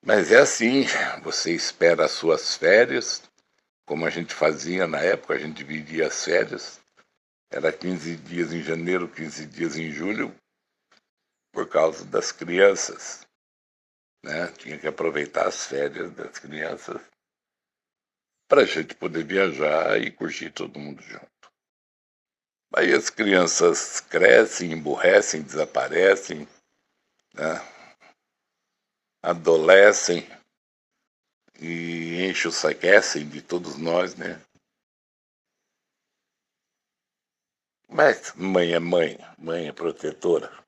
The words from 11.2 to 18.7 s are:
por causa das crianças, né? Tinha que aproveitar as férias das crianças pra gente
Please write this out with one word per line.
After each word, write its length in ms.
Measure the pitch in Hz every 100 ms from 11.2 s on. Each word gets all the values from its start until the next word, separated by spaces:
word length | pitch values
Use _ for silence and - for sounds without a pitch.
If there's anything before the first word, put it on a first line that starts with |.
| _ _ _
por 160 | - -
causa 360 | 78 80 78 95
das 260 | - -
crianças, 960 | - 80 87 98 95 - - - - - _ _ _ _ _ _ _ _ _
né? 240 | 69 78 87
Tinha 260 | - - 76
que 80 | 78
aproveitar 600 | 76 82 73 73 80 90
as 180 | - -
férias 480 | 67 73 82 87
das 260 | - 76 -
crianças 640 | 71 76 78 - - - - _ _ _ _ _ _ _ _ _ _ _ _ _ _
pra 160 | 143
gente 300 | 131